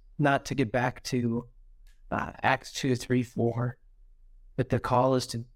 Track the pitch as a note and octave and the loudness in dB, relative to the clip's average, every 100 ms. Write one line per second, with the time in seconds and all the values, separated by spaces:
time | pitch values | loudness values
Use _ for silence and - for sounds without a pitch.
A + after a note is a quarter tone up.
0 | - - C#3+ C#3 - C3 A2+ B2+ B2+ - | -12 0 2 2 0 -2 0 2 -2 -4
1 | - B2+ A#2+ A#2 - - - - - - | -4 0 0 -2 -6 -16 -20 -20 -20 -20
2 | - - - - A2 C3+ - - C#3 B2 | -6 -4 -4 -2 0 0 -4 -4 0 0
3 | - B2+ A#2+ - A#2 A#2+ B2 - - - | 0 0 0 -2 0 0 -4 -6 -16 -20
4 | - - - - - - B2 A#2+ - B2 | -20 -20 -20 -20 -10 -4 0 0 2 2
5 | C3 C3 - A#2 A#2 | 4 2 0 -8 -10